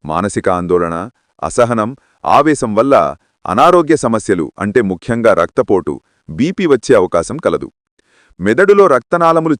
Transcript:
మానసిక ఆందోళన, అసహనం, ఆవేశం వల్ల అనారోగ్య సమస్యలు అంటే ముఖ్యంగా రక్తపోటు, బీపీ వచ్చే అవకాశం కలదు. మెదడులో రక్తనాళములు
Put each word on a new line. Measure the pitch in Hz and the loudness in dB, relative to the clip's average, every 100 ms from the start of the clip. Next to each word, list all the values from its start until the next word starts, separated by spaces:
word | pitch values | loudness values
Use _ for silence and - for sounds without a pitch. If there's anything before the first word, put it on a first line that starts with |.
మానసిక | 73 80 101 - 98 | -8 -6 -4 -4 -2
ఆందోళన, | 90 90 87 85 82 104 - _ _ | -2 0 -2 -2 -6 -10 -16 _ _
అసహనం, | - - 117 117 107 139 _ _ | -6 0 0 0 -4 -8 _ _
ఆవేశం | - 117 147 147 120 | 0 2 2 0 -2
వల్ల | 104 135 127 73 71 _ _ | -2 2 2 2 -4 _ _
అనారోగ్య | - 98 160 180 156 151 | -6 2 4 4 2 0
సమస్యలు | 127 113 - 90 73 - | 0 -2 -2 -2 -4 -8
అంటే | 104 113 | -4 -2
ముఖ్యంగా | 101 90 - 117 113 | -2 -4 -6 -2 2
రక్తపోటు, | 90 87 - 117 98 78 67 _ _ - | 2 0 -2 0 -2 -2 -10 _ _ -14
బీపీ | 80 156 190 175 | -4 -4 -2 0
వచ్చే | 127 - | 0 2
అవకాశం | 113 90 85 85 107 | 2 2 -2 -4 -4
కలదు. | - 78 67 - _ _ _ _ _ - | -4 -4 -6 -16 _ _ _ _ _ -6
మెదడులో | 95 123 196 202 190 | -2 2 4 6 4
రక్తనాళములు | 127 - 175 165 165 160 143 | 2 0 0 2 2 0 -2